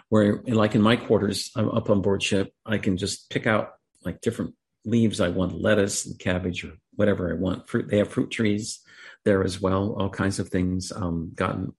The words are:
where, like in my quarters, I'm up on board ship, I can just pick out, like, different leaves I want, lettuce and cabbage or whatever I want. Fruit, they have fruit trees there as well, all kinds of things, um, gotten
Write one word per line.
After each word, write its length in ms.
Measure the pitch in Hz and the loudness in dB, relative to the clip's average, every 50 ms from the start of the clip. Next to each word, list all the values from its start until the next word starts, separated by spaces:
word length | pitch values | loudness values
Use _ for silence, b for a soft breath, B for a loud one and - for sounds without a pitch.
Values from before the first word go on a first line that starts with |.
| B B | B B
where, 340 | 110 107 104 104 101 - - | 2 4 4 4 2 2 0
like 280 | - 113 110 107 107 - | 0 2 2 2 4 4
in 80 | 113 104 | 4 4
my 140 | 110 120 | 4 4
quarters, 560 | 117 - - 117 98 101 104 101 - - - - | 2 2 2 2 2 2 0 -2 -4 -6 -6 -4
I'm 160 | 113 107 - | -4 -2 -2
up 180 | - 110 107 - | -2 -2 0 2
on 120 | 104 101 90 | 2 2 2
board 220 | 104 98 98 - | 0 0 0 0
ship, 280 | - 107 95 92 - - _ - | 0 0 0 0 -2 -6 _ -8
I 120 | 117 107 101 | -4 -4 -2
can 180 | 101 110 92 | 0 0 0
just 340 | 90 104 98 - - - - | 0 -2 -4 -6 -8 -8 -8
pick 160 | - - - | -6 -4 0
out, 240 | 120 110 104 - - - _ _ _ _ _ - | 0 0 0 -2 -4 -10 _ _ _ _ _ -10
like, 160 | - 73 - | -10 -10 -6
different 340 | - 117 113 - 95 - - _ _ _ _ _ - | -4 -4 -2 -2 -4 -8 -10 _ _ _ _ _ -6
leaves 360 | 107 113 117 113 107 95 104 | -2 2 2 2 2 2 2
I 80 | 95 87 | 0 0
want, 320 | 87 92 90 87 87 85 | 0 0 0 -2 -2 -2
lettuce 460 | 92 104 107 104 98 101 - - - | 0 2 4 4 2 2 0 -4 -6
and 120 | - - - | -8 -10 -8
cabbage 460 | - 98 90 90 92 92 87 - - | -4 -2 -2 -2 -2 -4 -4 -6 -8
or 80 | 80 - - _ _ _ | -10 -12 -18 _ _ _
whatever 360 | - 104 101 95 95 92 85 | 0 2 2 2 2 0 -2
I 40 | 82 | -2
want. 340 | 82 92 92 90 - - - | -2 -2 -2 -2 -4 -6 -4
Fruit, 200 | - 117 - - | -4 -4 -2 0
they 100 | 104 104 | 2 2
have 100 | 98 - | 2 2
fruit 220 | - 127 135 - | 0 -2 -2 -2
trees 500 | - - 113 104 101 104 117 - - - _ B B B B B B B B | -2 -2 0 0 0 0 -4 -6 -10 -12 _ B B B B B B B B
there 180 | 107 98 95 92 | 2 4 4 2
as 180 | 95 92 95 | 0 -2 -2
well, 340 | 98 92 92 95 98 107 - - | 0 0 2 2 0 0 -2 -2
all 120 | 98 98 | -4 -4
kinds 280 | - - 95 98 95 - | -2 -2 -2 0 0 -2
of 100 | 95 - | -4 -2
things, 440 | - 92 90 92 92 92 90 - - | -2 0 0 0 0 -2 -4 -6 -8
um, 400 | 104 95 87 82 82 82 85 87 | -6 -4 -4 -2 -4 -6 -6 -4
gotten 400 | - 95 95 - - 92 - - | -2 -2 -2 -2 -4 -6 -8 -10